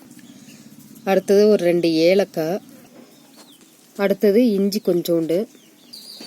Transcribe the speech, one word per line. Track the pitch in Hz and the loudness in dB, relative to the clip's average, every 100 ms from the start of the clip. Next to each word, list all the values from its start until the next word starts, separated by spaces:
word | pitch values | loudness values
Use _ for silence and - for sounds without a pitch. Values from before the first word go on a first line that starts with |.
| - - - - - - - - - - - | -20 -20 -20 -20 -20 -20 -20 -20 -20 -14 -4
அடுத்தது | 190 190 202 214 | -4 0 2 4
ஒரு | 202 175 | 2 0
ரெண்டு | 170 165 160 170 | 0 0 0 2
ஏலக்காய், | 196 185 175 160 190 - - - - - _ _ - - - _ _ _ - 196 | 2 -2 -6 -6 -8 -12 -20 -20 -20 -20 _ _ -20 -20 -20 _ _ _ -6 -2
அடுத்தது | 196 208 202 254 196 | 0 2 2 2 0
இஞ்சி | 196 208 - | -2 -2 -2
கொஞ்சோண்டு, | 175 165 170 160 170 226 _ _ _ _ - - - | -2 0 -2 -2 -4 -6 _ _ _ _ -20 -20 -20